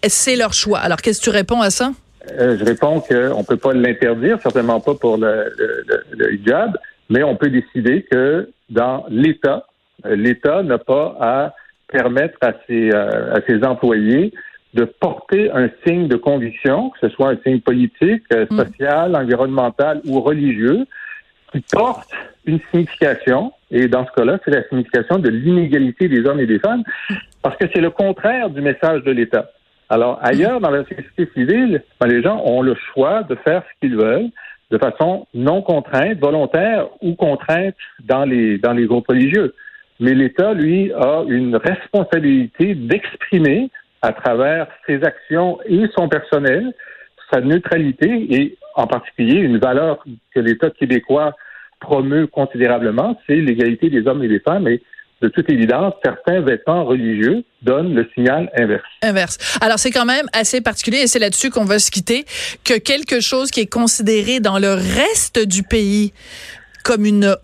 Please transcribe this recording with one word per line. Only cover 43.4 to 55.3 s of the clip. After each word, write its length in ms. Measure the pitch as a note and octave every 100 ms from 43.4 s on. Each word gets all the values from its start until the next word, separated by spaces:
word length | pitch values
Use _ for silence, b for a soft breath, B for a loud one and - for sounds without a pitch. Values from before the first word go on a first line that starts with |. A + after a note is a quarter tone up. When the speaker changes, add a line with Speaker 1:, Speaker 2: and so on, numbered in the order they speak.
| D#3 D#3+ C4 B B _
Speaker 2:
à 100 | A2+
travers 560 | A2 C3 A#2 C3+ D#3+ D#3 - -
ses 160 | C#3+
actions 540 | D#3 - - D#3+ F3+ E3+ -
et 160 | F#3 G#3+ -
son 140 | E3
personnel 640 | D3+ - D3 C#3+ D3+ B3 B3 B B B _ -
sa 100 | C3
neutralité 840 | B2+ E3 - E3+ D3 C3 G#3 A#3 -
et 280 | B2+ C#3+ - - -
en 100 | A#2
particulier 520 | B2 - - A#2 D#3
une 180 | E3+ A2+
valeur 460 | B2+ B2+ D#3+ D3 - A#2 _
que 60 | -
l'État 300 | A2+ - D#3+
québécois 640 | - C3 B2 - C3+ A#2+ - B B B _
promeut 480 | - C#3+ C3+ D3 D3+
considérablement, 920 | - C3+ B2 B2 A#2+ A#2 A2 F#3+ A3+ -
c'est 100 | D3
l'égalité 540 | D3+ A#2 A#2+ A#2 E3
des 160 | C3+ A2+
hommes 160 | C3+
et 40 | B2
des 120 | G#2
femmes. 280 | - F3+ D#3+
Et 140 | A#2+ B B B _
de 60 |
toute 200 | -